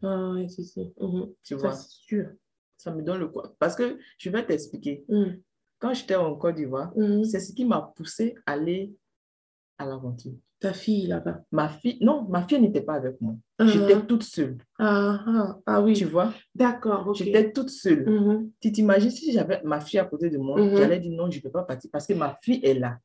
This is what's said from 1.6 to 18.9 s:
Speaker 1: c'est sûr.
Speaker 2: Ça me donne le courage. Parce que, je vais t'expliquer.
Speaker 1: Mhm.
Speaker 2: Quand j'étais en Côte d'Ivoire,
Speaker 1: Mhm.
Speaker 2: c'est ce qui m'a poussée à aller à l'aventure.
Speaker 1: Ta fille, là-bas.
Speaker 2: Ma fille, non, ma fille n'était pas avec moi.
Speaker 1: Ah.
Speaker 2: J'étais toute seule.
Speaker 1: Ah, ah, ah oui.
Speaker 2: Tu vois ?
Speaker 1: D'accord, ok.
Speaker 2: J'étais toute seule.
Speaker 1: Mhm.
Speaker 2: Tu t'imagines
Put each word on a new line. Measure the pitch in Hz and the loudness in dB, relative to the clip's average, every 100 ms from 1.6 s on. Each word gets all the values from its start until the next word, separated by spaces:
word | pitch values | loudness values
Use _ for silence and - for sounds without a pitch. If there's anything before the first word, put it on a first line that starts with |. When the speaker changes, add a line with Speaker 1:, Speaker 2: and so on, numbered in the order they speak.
| 185 | -4
Speaker 1:
c'est | - - | -4 -12
sûr. | _ - 208 156 - _ _ _ _ | _ -6 -4 -4 -10 _ _ _ _
Speaker 2:
Ça | 175 | -12
me | 160 | -8
donne | 156 185 | -6 -4
le | 156 | -6
courage. | - - - | -8 -12 -2
Parce | 160 175 | -2 0
que, | 240 - - - | -4 -6 -16 -14
je | 180 | -6
vais | 214 233 | -4 -2
t'expliquer. | 151 - - 285 143 - | -4 -6 -10 -8 -8 -2
Speaker 1:
Mhm. | 208 190 175 _ _ _ _ | 0 0 -4 _ _ _ _
Speaker 2:
Quand | 240 254 | -6 -4
j'étais | - 190 | -2 0
en | 160 147 | 0 -2
Côte | 170 160 | -2 -2
d'Ivoire, | 135 131 170 214 | -4 -6 -6 0
Speaker 1:
Mhm. | 208 208 220 | 2 2 0
Speaker 2:
c'est | 196 | -2
ce | - | -6
qui | - 247 | -2 0
m'a | 170 - - | 0 -2 -12
poussée | 156 - 226 - - | -12 -4 -4 -4 -6
à | |
aller | 143 165 185 202 202 _ _ _ _ _ _ _ - | -4 -2 -4 -6 -14 _ _ _ _ _ _ _ -12
à | 139 | -10
l'aventure. | 135 127 120 131 127 _ _ | -8 -8 -10 -12 -16 _ _
Speaker 1:
Ta | 196 | -6
fille, | 180 - 208 180 | -4 -2 0 0
là-bas. | 170 165 165 - | -4 -4 -8 -4
Speaker 2:
Ma | 151 156 | -2 -2
fille, | - 240 247 | -2 -6 2
non, | 233 302 202 | 4 4 0
ma | 180 180 | -2 2
fille | 285 | 4
n'était | 208 143 | 4 2
pas | - 147 | -2 -4
avec | 127 127 | -4 -6
moi. | 113 - - - | -6 -8 -8 2
Speaker 1:
Ah. | 220 | 4
Speaker 2:
J'étais | 202 202 202 220 | 6 6 6 6
toute | 226 | 0
seule. | - - 131 127 - - | -2 -4 -4 -4 -12 -2
Speaker 1:
Ah, | 214 202 202 202 220 | 2 2 2 0 0
ah, | 226 196 - - | 0 0 -4 0
ah | 208 | 4
oui. | 208 | 4
Speaker 2:
Tu | 202 | 4
vois ? | 165 165 220 - _ | 2 2 0 -2 _
Speaker 1:
D'accord, | - 240 226 226 202 190 | 0 0 2 -2 -2 0
ok. | 202 | -2
Speaker 2:
J'étais | 190 214 214 | 2 4 4
toute | 269 262 | 0 -8
seule. | - 196 151 135 | -4 2 2 4
Speaker 1:
Mhm. | 214 202 214 220 - | 2 4 0 -2 -4
Speaker 2:
Tu | 226 | -2
t'imagines | 214 208 | 2 4